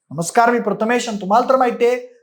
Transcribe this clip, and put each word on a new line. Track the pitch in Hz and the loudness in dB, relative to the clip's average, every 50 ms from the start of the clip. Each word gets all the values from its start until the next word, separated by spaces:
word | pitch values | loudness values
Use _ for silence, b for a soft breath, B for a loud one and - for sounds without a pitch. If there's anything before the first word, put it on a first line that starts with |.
| _ - | _ -12
नमस्कार, | - 156 170 - - 240 233 240 | -8 -6 -6 -2 2 2 4 4
मी | 240 233 | 2 0
प्रथमेश | 202 214 196 - 220 220 240 240 240 240 | 0 -2 -2 -2 0 0 0 -2 -2 -4
आणि | 214 196 | -6 -6
तुम्हाला | 190 185 208 240 254 254 | -2 0 2 2 2 2
तर | 262 | 2
माहितीये | 262 262 240 214 - 240 233 247 247 - B B B | 2 2 0 0 0 0 0 0 -2 -6 B B B